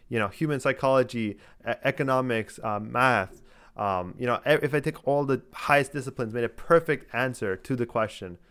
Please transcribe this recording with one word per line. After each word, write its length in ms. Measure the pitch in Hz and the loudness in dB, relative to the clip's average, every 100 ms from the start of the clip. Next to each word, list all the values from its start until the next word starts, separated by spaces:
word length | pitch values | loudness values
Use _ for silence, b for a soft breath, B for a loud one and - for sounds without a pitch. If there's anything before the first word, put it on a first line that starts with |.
| b | b
you 80 | 117 | -2
know, 100 | 101 | -2
human 320 | - 156 139 | 0 -2 0
psychology, 760 | 139 127 135 131 120 117 107 101 B B 113 | 0 0 2 4 2 0 -4 -6 B B -8
e-, 60 | 117 | -2
economics, 760 | 139 135 139 131 131 113 107 - | -2 0 2 2 2 -2 -4 -8
uh, 160 | 110 104 | -6 -4
math, 640 | 110 120 127 117 95 - - B B - | -4 2 4 4 0 -8 -20 B B -4
um, 360 | 104 92 90 - | 0 0 -2 -4
you 80 | 123 | -2
know, 100 | 117 135 | -2 2
e-, 140 | 151 | 2
if 120 | 147 | 2
I 60 | 147 | -2
take 280 | 156 147 - | -2 -4 0
all 160 | 143 | 0
the 160 | 139 131 - | 2 0 -2
highest 400 | - - 143 131 | -10 2 2 2
disciplines, 400 | 147 127 - 117 | -4 -8 -6 -6
made 100 | 117 | -2
a 60 | 117 | -4
perfect 600 | - - 170 165 139 - | -4 4 4 4 -4 -2
answer 420 | 117 131 123 104 95 | -2 -2 -2 -4 -4
to 180 | - | -4
the 120 | 127 120 | -4 -2
question, 500 | 117 110 - 95 87 b | -2 -2 -4 -14 -14 b